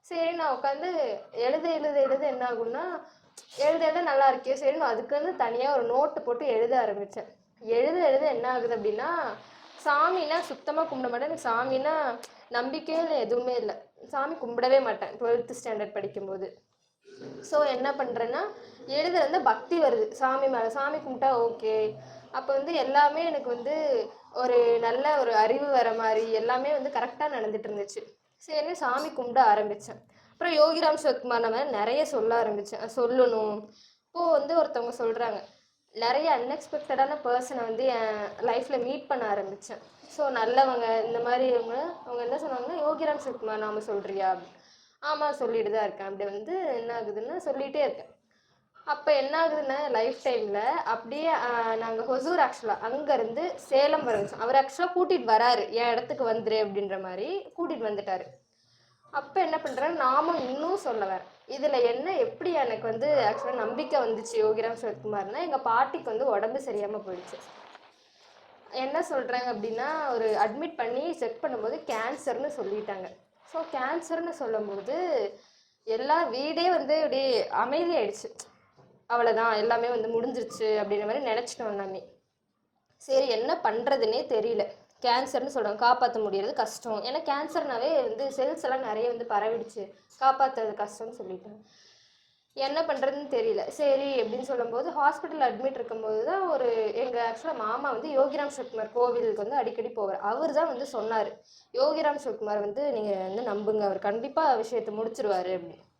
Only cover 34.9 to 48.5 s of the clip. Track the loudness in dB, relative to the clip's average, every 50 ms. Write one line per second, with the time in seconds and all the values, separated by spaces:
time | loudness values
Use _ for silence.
34.9 | -4 -2 -2 -2 0 0 -2 -2 -4 -6 -10 -12 -20 _ _ _ _ _ _ _
35.9 | _ -2 0 2 2 2 4 4 2 2 2 -2 -4 -6 -8 -8 -8 -8 -4 -2
36.9 | 2 2 2 2 2 -2 0 0 0 0 0 -2 -4 -4 -4 -4 -2 0 0 2
37.9 | 2 2 0 -2 -2 -4 -6 -8 -6 -2 0 2 2 0 0 0 -2 -2 -2 -2
38.9 | -4 -6 -2 -2 -2 0 0 0 0 0 -2 -4 -8 -12 -12 -14 -14 -14 -16 -20
39.9 | -20 -20 -20 -18 -4 -2 0 0 2 2 2 4 6 6 6 6 6 2 2 2
40.9 | 2 2 2 0 0 0 2 2 2 4 4 4 4 2 2 0 -4 -4 -4 -4
41.9 | -6 -10 -12 -8 -6 -6 -4 -2 -2 -4 -4 -4 -6 -6 -6 -6 -4 -2 0 0
42.9 | 0 0 0 0 0 -2 -4 -8 -8 -6 -6 -6 -4 -4 -4 -4 -4 -4 -4 -2
43.9 | -4 -4 -4 -4 -4 -2 0 0 0 -2 -4 -16 -20 -20 _ _ -20 _ _ _
44.9 | _ _ -2 -2 0 0 0 -2 0 0 -2 0 0 0 0 0 0 0 0 -2
45.9 | -4 -6 -10 -10 -6 -6 -6 -6 -6 -8 -8 -4 -4 -2 -2 -2 -2 -2 -4 -4
46.9 | -6 -6 -6 -6 -6 -6 -6 -6 -8 -6 -4 -4 -4 -2 -4 -4 0 0 0 0
47.9 | 0 -6 -12 -18 -20 _ _ _ _ _ _ _